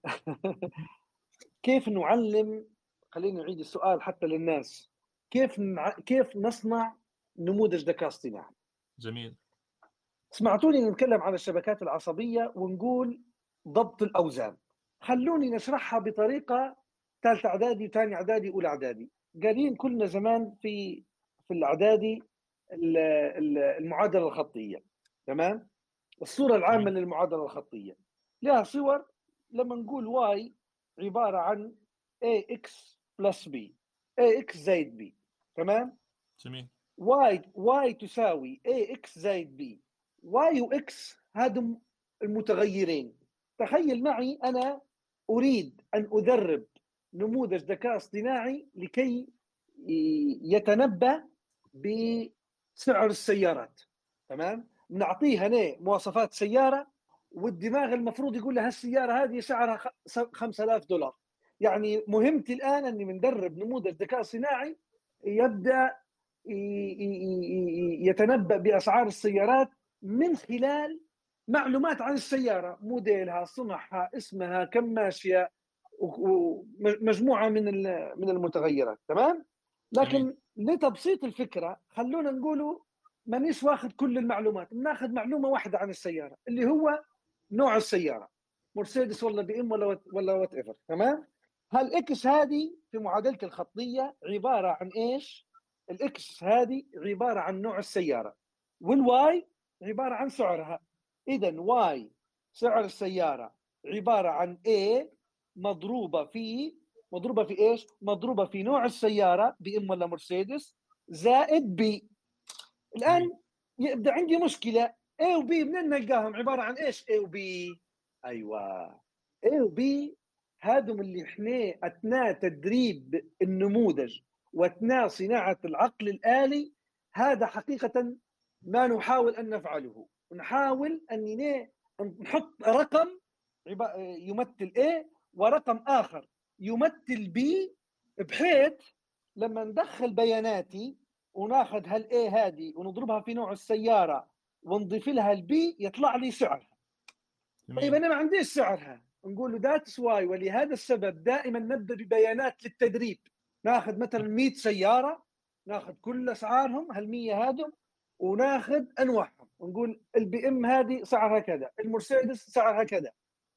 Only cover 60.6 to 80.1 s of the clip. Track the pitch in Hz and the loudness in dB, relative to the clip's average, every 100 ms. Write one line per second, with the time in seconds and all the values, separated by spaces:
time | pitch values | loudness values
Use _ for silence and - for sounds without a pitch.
60.6 | 220 220 - 180 139 - _ _ _ - | 0 0 0 -2 -2 -8 _ _ _ 0
61.6 | 208 196 214 214 208 214 247 311 - 247 | 2 2 0 -2 0 4 4 2 -2 -4
62.6 | 269 285 269 220 190 185 247 240 185 160 | 0 0 0 -4 -6 0 0 2 -2 -4
63.6 | 214 254 190 165 202 247 214 226 285 254 | -6 -4 -4 -4 -4 -4 -4 -4 -2 -2
64.6 | 285 320 _ _ _ _ 202 208 247 202 | -4 -10 _ _ _ _ -2 2 2 2
65.6 | 196 262 262 - _ _ _ _ - 202 | 2 4 2 0 _ _ _ _ -10 -6
66.6 | 202 202 196 190 202 190 190 185 175 185 | -4 -4 -6 -4 -4 -4 -4 -4 -2 -2
67.6 | 180 165 175 165 180 185 214 254 180 202 | -2 0 -2 2 2 4 4 4 4 2
68.6 | 180 196 196 214 226 196 214 202 208 262 | 4 4 4 4 2 0 0 4 6 4
69.6 | 269 _ _ _ 196 226 339 311 - 233 | 4 _ _ _ -4 0 2 0 -4 -2
70.6 | 262 294 302 320 _ _ _ _ - 285 | 0 0 -4 -8 _ _ _ _ -2 0
71.6 | 262 262 320 294 247 285 - 269 247 190 | 2 2 0 0 -2 -4 -2 -2 0 0
72.6 | 175 175 208 247 202 202 185 175 175 - | -4 -8 -6 -2 0 0 0 -4 -6 -8
73.6 | 233 185 - 190 180 - - 190 180 180 | -8 -8 -8 -6 -6 -8 -10 -8 -4 -2
74.6 | 180 233 233 220 196 - 190 185 180 _ | 0 0 2 0 0 -2 2 2 2 _
75.6 | _ _ _ - 175 - 190 185 170 - | _ _ _ -8 -6 0 2 4 2 -2
76.6 | - - 208 214 220 196 254 220 220 214 | -10 -2 0 2 2 2 4 4 4 2
77.6 | 208 196 196 175 156 131 190 185 170 165 | 0 -2 -2 -4 -6 -4 -2 0 0 0
78.6 | 156 139 120 107 - 160 269 339 - _ | 2 2 0 -2 -2 4 4 2 -4 _
79.6 | _ _ _ 240 269 | _ _ _ 2 4